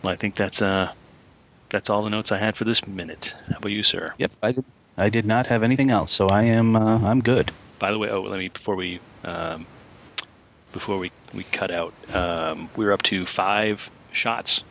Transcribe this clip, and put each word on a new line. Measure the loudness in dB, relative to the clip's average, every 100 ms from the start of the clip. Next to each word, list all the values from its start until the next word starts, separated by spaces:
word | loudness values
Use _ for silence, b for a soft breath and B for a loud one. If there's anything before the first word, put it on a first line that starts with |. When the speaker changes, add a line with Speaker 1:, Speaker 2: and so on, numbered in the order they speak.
Speaker 1:
Well, | -4
I | -4
think | -4 -2
that's, | 0 2
uh, | 2 2 0 -4 -20 -20 -20 _ _ _ _
that's | -6 0
all | -2
the | 0
notes | -4 -2
I | -2
had | -2 -2
for | 0
this | 0 -2
minute. | -10 -10 -8 -8 -10 -8
How | -6
about | -4
you, | 0
sir? | 0 0 -6 -2
Speaker 2:
Yep, | -4 0
I | -2
did, | -2 -4 _ _ 0
I | 2
did | 2 2
not | 2 4
have | 2
anything | 4 4 4
else, | 4 2
so | 2 4
I | 6
am, | 6 6 6 4
uh, | 4 4
I'm | 4 2
good. | 4 2 0 -6 -20 -6
Speaker 1:
By | -4
the | -2
way, | -2
oh, | -2
let | -4 -6
me, | -6
before | -8 -4 -4
we, | -4 -8 -14 -16
um, | -10 -6 -6 -8 -12 -20 -20 -20 -12 -10 -10 _ _ _ _
before | -12 -6 -4
we, | -6 -10 -16
we | -14 -8
cut | -6 -4
out, | -4 -6 -10 -6 -2
um, | -2 -2 -4 -6 -10 -2
we're | 0
up | 2
to | 2 -2 -4
five | -2 0 2 0 -2 -8 -20 -10
shots | -4 -2 -2 0 -2 -2